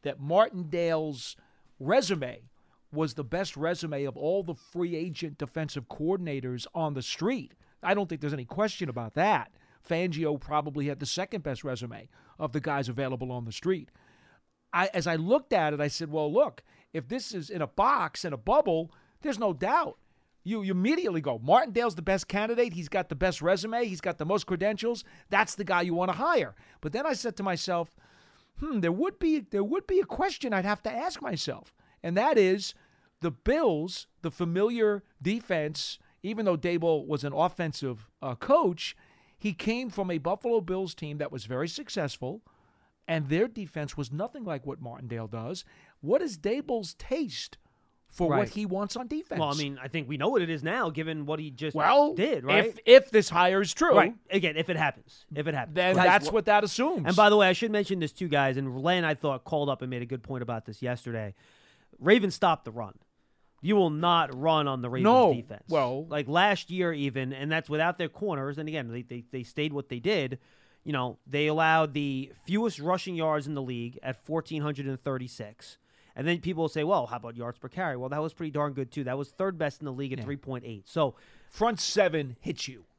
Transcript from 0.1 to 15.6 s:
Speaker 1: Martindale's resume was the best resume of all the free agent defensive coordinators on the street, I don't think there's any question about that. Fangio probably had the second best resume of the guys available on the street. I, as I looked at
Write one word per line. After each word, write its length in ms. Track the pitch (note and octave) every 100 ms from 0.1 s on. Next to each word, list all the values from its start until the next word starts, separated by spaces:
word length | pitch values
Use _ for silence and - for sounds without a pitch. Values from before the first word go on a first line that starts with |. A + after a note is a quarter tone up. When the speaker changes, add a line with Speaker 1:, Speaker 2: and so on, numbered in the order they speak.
| C#3
Speaker 1:
Martindale's 1120 | C#3 F3 A3+ F#3 E3 E3+ E3+ D#3+ D#3 C3+ - - _ _ _ _
resume 680 | C3+ A#3 G3 F#3 B2+ B2 A#2 _ _ _ _
was 220 | D3 D#3
the 100 | A#2+
best 320 | C3 E3+ F#3+ -
resume 480 | D#3+ F3 E3 D3
of 120 | C#3 -
all 260 | D3 F#3+
the 120 | F3
free 400 | D#3 _ F3 F3
agent 440 | E3 F3 D#3 E3 C#3+
defensive 500 | D3 - D#3 - A#2
coordinators 760 | - D#3 F#3+ F3 C#3 B2+ B2+ -
on 200 | E3+ D#3
the 80 | C#3
street, 520 | A#2+ - E3 C4 D3+ _ _ _
I 120 | E3+
don't 140 | G3+ F#3+
think 120 | D#3+
there's 120 | D3
any 120 | C#3+
question 440 | B2 D#3 G#3+ - E3
about 260 | A#2+ A2+
that. 360 | - F#3+ F3 A2 _ _ _ -
Fangio 520 | E3+ F3+ D#3 D#3+ C#3+
probably 460 | - D3+ D3 D3 C#3+
had 140 | C#3
the 60 | C#3
second 360 | - F#3+ G#3
best 220 | D3+ B2+
resume 440 | D3 B2+ B2 A2+ - _ _ _
of 140 | D#3
the 80 | D#3
guys 280 | D3 C#3 B2+
available 440 | A#2+ C3+ B2+ B2+
on 120 | B2
the 80 | A#2
street. 380 | G#2+ F3 F#3 - _ _ _ _ _ _ _ _
I, 160 | F3 F#3+
as 120 | F#3+ F3
I 100 | E3
looked 360 | E3 C4+ -
at 200 | G3+